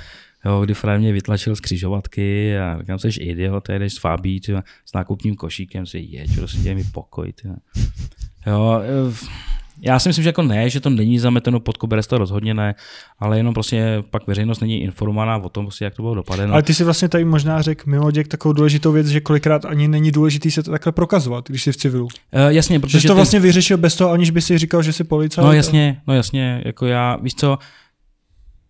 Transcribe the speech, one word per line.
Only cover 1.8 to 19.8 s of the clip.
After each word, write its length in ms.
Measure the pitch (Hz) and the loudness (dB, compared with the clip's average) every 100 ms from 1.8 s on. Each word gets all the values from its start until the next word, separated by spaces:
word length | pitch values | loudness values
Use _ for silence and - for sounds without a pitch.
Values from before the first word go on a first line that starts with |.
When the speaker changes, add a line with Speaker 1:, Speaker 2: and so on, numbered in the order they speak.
| 92 101 - - 101 101 107 101 | -4 -4 -6 -4 -2 0 -2 -2
Speaker 1:
a 200 | 90 82 | -4 -6
říkám, 200 | 90 95 | -8 -4
"Seš 180 | 117 101 | -4 -4
idiot, 420 | 90 85 95 98 | -6 -4 -2 -4
ty 100 | - | -4
jedeš 200 | 98 101 | -4 -4
s 40 | - | -4
Fabí, 420 | 87 85 95 95 | -4 -2 -4 -4
ty, 120 | 98 98 - _ - | -4 -6 -6 _ -8
s 80 | |
nákupním 420 | 95 - 101 110 101 | -6 -6 -4 -4 -4
košíkem, 500 | 82 - 92 95 87 | -8 -10 -10 -10 -10
si 140 | 92 | -12
jeď, 360 | 78 65 76 - | -14 -10 -4 -2
prostě, 240 | - - | -2 -2
dej 120 | 90 95 | -2 -2
mi 80 | |
pokoj, 500 | 95 - - - 87 | -6 -8 -12 -10 -10
ty." 140 | - 98 87 _ - - - - - - - 104 | -10 -14 -14 _ -4 -4 -4 -12 -12 -16 -10 -4
Jo, 340 | 104 113 113 | 0 0 0
eh, 440 | 101 135 131 110 - - - - - - | -2 -2 -2 -6 -12 -12 -6 -6 -6 -8
já 180 | 151 127 | 0 2
si 100 | 180 | 2
myslím, 140 | 160 | 0
že 60 | 160 | 0
jako 120 | 160 | 0
ne, 280 | 151 107 120 | 0 2 0
že 100 | 135 | 0
to 100 | 139 | 0
není 300 | 120 107 120 | 2 2 2
zameteno 400 | 123 120 - 120 | 2 2 2 -2
pod 180 | 117 - | -2 -6
koberec, 300 | 117 110 107 | -2 -2 0
to 100 | 123 | -2
rozhodně 360 | 95 104 110 | -2 -2 -2
ne, 220 | 107 104 101 - - - - | -2 -2 -4 -12 -20 -20 -6
ale 180 | 107 110 | -2 0
jenom 160 | 117 | 0
prostě 500 | 110 107 113 113 107 101 | -2 -2 0 0 -2 -4
pak 180 | 107 - | -6 -4
veřejnost 320 | 101 110 113 | -2 -2 -2
není 220 | 110 113 | -2 -2
informovaná 560 | 87 - 107 107 110 110 | -4 -4 -4 -2 -2 -2
o 120 | 92 | -6
tom, 160 | - 101 | -8 -8
prostě, 200 | - 101 | -8 -8
jak 100 | - | -6
to 60 | |
bylo 140 | 113 107 | -6 -4
dopadeno. 380 | 90 92 104 | -4 -4 2
Speaker 2:
Ale 100 | 151 | 2
ty 100 | 151 | 2
si 100 | 160 | 2
vlastně 260 | 170 160 180 | 2 2 2
tady 160 | 170 165 | 2 2
možná 360 | 156 147 160 | 2 2 0
řekl 280 | 151 151 143 | -2 -2 -2
mimo 220 | 143 151 | 0 2
děk 160 | 151 151 | 0 -2
takovou 260 | 156 156 | -2 0
důležitou 380 | 147 151 147 160 | 4 4 4 2
věc, 160 | 156 147 | 2 2
že 120 | 147 | 0
kolikrát 440 | 147 147 151 151 - | 2 2 2 0 0
ani 220 | 147 | 0